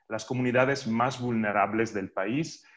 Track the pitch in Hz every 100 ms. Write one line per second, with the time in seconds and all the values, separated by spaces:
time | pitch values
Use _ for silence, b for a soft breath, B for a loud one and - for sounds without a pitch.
0 | - 110 - 127 127 123 131 139 110 113
1 | 123 131 123 113 107 101 101 110 110 101
2 | 95 - 98 135 156 - b